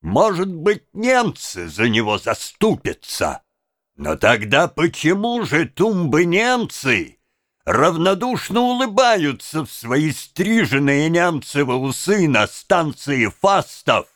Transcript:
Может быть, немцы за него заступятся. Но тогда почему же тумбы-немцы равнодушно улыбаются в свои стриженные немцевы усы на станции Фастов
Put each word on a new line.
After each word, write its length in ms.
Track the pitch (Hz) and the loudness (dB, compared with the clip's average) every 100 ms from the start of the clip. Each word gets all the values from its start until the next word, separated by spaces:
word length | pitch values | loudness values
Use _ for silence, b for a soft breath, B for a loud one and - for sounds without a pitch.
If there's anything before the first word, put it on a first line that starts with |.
Может 520 | 80 107 214 175 190 | 0 2 4 2 -4
быть, 320 | 170 160 208 _ | -2 0 0 _
немцы 720 | - 233 262 226 - - - 85 | -6 2 2 2 -4 -12 -10 -10
за 200 | 78 117 | 0 2
него 300 | 110 110 104 | 2 0 -2
заступятся. 1200 | - 110 - - 220 185 - 82 - - 87 67 _ _ _ _ _ _ | -2 -6 -6 -2 0 0 -4 -10 -10 -4 -4 -4 _ _ _ _ _ _
Но 200 | 73 78 | -6 0
тогда 500 | 104 117 104 139 170 | 2 2 2 0 0
почему 800 | - 165 - 151 190 226 240 | 0 -2 0 0 0 0 -2
же 220 | 208 147 151 | -2 -2 -2
тумбы-немцы 1500 | - 202 196 170 143 175 175 233 254 226 - 269 104 - _ _ _ _ _ - | -2 0 0 0 2 2 2 0 0 -4 -6 -2 -2 -2 _ _ _ _ _ -2
равнодушно 920 | 101 156 165 175 190 247 233 - 202 | 2 2 2 0 0 -2 -4 -2 0
улыбаются 1040 | 247 247 254 202 247 220 147 135 - 160 | 0 0 -2 2 2 2 0 -4 -8 -8
в 60 | 143 | -8
свои 400 | - 117 131 156 | -10 -4 0 0
стриженные 1000 | 139 - - 196 226 151 139 139 139 156 | -4 -10 -6 0 2 2 2 2 2 2
немцевы 680 | 170 175 156 - 143 143 127 | 2 2 -2 -6 -2 -2 -2
усы 520 | 135 127 - 208 165 | -4 -6 0 2 4
на 180 | 120 104 | 4 2
станции 840 | - - 185 160 127 - 139 110 - | -2 0 0 0 -6 -4 0 0 0
Фастов 680 | 196 196 - - - 113 87 | 2 2 0 -8 0 0 0